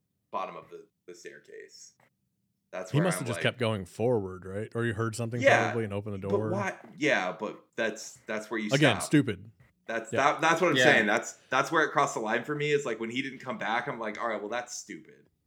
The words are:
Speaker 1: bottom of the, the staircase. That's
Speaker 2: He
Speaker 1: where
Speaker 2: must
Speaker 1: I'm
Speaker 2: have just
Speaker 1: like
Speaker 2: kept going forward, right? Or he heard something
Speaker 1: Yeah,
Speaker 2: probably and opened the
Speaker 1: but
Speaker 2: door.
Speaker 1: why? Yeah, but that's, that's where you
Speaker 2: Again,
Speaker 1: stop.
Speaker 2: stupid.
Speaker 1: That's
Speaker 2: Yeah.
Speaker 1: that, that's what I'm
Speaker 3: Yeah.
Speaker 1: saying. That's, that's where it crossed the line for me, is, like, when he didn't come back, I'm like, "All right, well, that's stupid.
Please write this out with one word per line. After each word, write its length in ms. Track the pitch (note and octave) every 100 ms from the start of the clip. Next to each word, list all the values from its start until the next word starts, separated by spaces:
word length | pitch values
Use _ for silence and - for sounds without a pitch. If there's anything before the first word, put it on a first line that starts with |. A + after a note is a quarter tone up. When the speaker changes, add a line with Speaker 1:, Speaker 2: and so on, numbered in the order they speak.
| _ _ _
Speaker 1:
bottom 260 | G#2 F#2 F2
of 120 | -
the, 140 | E2+ - _ -
the 80 |
staircase. 800 | F2 D2+ C#2+ - G1+ G1+ - - _ _ _ _ _ _ _ _
That's 180 | F2+ -
Speaker 2:
He 80 | C#3
Speaker 1:
where 60 |
Speaker 2:
must 120 | F3+ -
Speaker 1:
I'm 20 |
Speaker 2:
have 80 | B2
just 80 | F#2
Speaker 1:
like 40 |
Speaker 2:
kept 160 | G2+ -
going 260 | A2+ A2
forward, 600 | F#2 - A#2 A#2+ F#2+ F#2 F#2
right? 220 | G2 A2
Or 80 | A#2
he 80 | A#2
heard 220 | G#2+ A2+
something 260 | A2 A#2 A#2+
Speaker 1:
Yeah, 260 | C4+ E3 E2+
Speaker 2:
probably 180 | A#2
and 80 | A2
opened 220 | G2+ G#2
the 120 | G2+ G2
Speaker 1:
but 40 | F#3+
Speaker 2:
door. 120 | A2
Speaker 1:
why? 240 | F#3+ F#3+ - - -
Yeah, 340 | D3 A2 F#2 F2+
but 220 | G#2 D#2+ _ -
that's, 420 | A2+ G#2+ - - -
that's 240 | A2 -
where 80 | A2
you 120 | G#2+
Speaker 2:
Again, 240 | C#3 D3 G#2+
Speaker 1:
stop. 60 |
Speaker 2:
stupid. 480 | - D3+ A#2 F2+ - - _ _ -
Speaker 1:
That's 240 | A2+ -
Speaker 2:
Yeah. 100 | A#2+ C#3
Speaker 1:
that, 80 | D3
that's 200 | D#3+ F3
what 80 | F3+
I'm 60 | C#3
Speaker 3:
Yeah. 80 |
Speaker 1:
saying. 220 | B2+ B2+ G#2
That's, 280 | A2+ - - _
that's 200 | C3 C3+
where 100 | E3
it 60 | D3+
crossed 220 | D#3 C3+
the 60 | -
line 240 | G#2+ A2+
for 100 | -
me, 160 | D3 D3
is, 120 | D3 C3
like, 120 | A2
when 100 | A2+
he 100 | B2
didn't 180 | C3+ B2
come 160 | B2+ A2+
back, 300 | G2+ A#2 C3
I'm 100 | A#2+
like, 200 | A2+ G#2
"All 80 | A#2
right, 120 | G#2
well, 80 | G#2
that's 240 | A#2+ B2
stupid. 400 | - - F2 C#2+ C#2 _ _